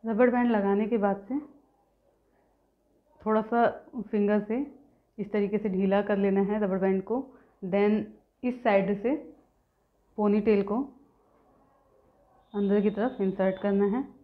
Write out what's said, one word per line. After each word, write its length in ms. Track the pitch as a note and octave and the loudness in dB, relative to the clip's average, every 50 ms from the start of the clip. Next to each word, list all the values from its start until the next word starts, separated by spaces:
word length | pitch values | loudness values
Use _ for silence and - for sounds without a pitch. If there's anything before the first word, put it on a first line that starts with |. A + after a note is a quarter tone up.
| - A3+ | -6 -4
रबर 200 | A3+ G3+ B3 B3 | 0 2 2 4
बैंड 220 | A#3+ B3 A#3+ A#3+ | 4 2 2 2
लगाने 340 | A3+ G#3 G3 G3 G3 G3+ G#3+ G#3 | 2 2 2 2 2 2 0 0
के 100 | A#3+ A3 | 0 0
बाद 200 | G3 G3+ G3 G3 - | 0 0 0 -2 -6
से 160 | - B3+ D4 D4+ - - - _ _ _ _ _ _ _ _ _ _ _ _ _ _ _ _ _ _ _ _ _ _ _ _ _ _ _ _ _ _ _ _ | -8 -8 -8 -8 -10 -20 -20 _ _ _ _ _ _ _ _ _ _ _ _ _ _ _ _ _ _ _ _ _ _ _ _ _ _ _ _ _ _ _ _
थोड़ा 200 | - G#3+ A3 G#3+ G#3+ | -4 0 0 0 0
सा 220 | A3 A#3+ A#3 A#3 - - - - - - C4 | 0 0 2 2 2 0 -4 -16 -14 -12 -12
फिंगर 380 | G3 - - G#3+ G#3 G3+ G#3 G#3 | -10 -4 -2 0 2 2 2 0
से 240 | G3+ G#3 A3 B3 D4 - - - _ _ _ _ _ _ _ - | 0 -2 -4 -6 -6 -8 -12 -20 _ _ _ _ _ _ _ -12
इस 140 | G#3 G3+ | -10 -4
तरीके 260 | - G#3 G3+ G3 G#3 G#3 | -2 -2 -2 0 -2 -2
से 120 | G#3+ A3 | -2 -2
ढीला 320 | F#3+ F#3 G3 G3 G3 G3+ | -2 0 0 2 2 2
कर 160 | G#3 G#3 G#3 G3 | 2 0 0 0
लेना 240 | G3 G3 G3 G3 G3+ | 2 2 2 2 0
है 160 | G3 G#3 G#3+ | 0 0 -2
रबर 180 | G#3 F#3+ F#3 F#3+ | 0 -2 0 0
बैंड 240 | F#3 F#3+ F#3+ F#3+ F#3+ | 0 0 0 0 -2
को। 220 | - A3 C4 C4+ - - - _ _ _ _ - | -4 -6 -6 -6 -8 -16 -20 _ _ _ _ -8
Then 340 | F#3 F3+ G3+ G3+ G#3 G#3+ G#3+ G#3+ - - - _ _ _ _ - | -4 0 2 2 2 2 0 -2 -6 -12 -20 _ _ _ _ -6
इस 180 | B3 B3 B3 - | -6 -6 -2 0
side 380 | A#3 G3+ G3 F#3+ F#3 G3+ G3+ | 2 4 4 2 2 -2 -2
से 140 | G3+ A#3 D4 D4 - - - _ _ _ _ _ _ _ _ _ _ _ _ _ _ _ _ - | -2 -2 -4 -4 -6 -14 -20 _ _ _ _ _ _ _ _ _ _ _ _ _ _ _ _ -2
ponytail 440 | G#3 G#3 G3+ A3 G#3 A3+ G#3+ G3+ G3 | 0 2 2 2 4 2 2 2 2
को 140 | G3+ G3+ A#3+ C#4+ - - _ _ _ _ _ _ _ _ _ _ _ _ _ _ _ _ _ _ _ _ _ _ _ _ _ _ _ _ _ _ _ - | 0 -2 -4 -4 -6 -10 _ _ _ _ _ _ _ _ _ _ _ _ _ _ _ _ _ _ _ _ _ _ _ _ _ _ _ _ _ _ _ -4
अंदर 280 | G3+ G3+ G3 G3+ G#3 | -2 0 2 2 2
की 80 | G3 G#3 | 2 0
तरफ 320 | G3+ G3 G#3+ C4 - - | 0 0 -4 -4 -2 -2
insert 400 | G3 F#3+ F#3+ F#3+ F#3+ F#3+ F#3+ F#3+ | -2 -2 0 0 0 -2 -2 -2
करना 240 | - G3+ G3 G3 G3+ G3+ | -2 0 2 2 2 2
है। 160 | G3+ B3 C#4 - - - | 0 -2 -4 -6 -12 -20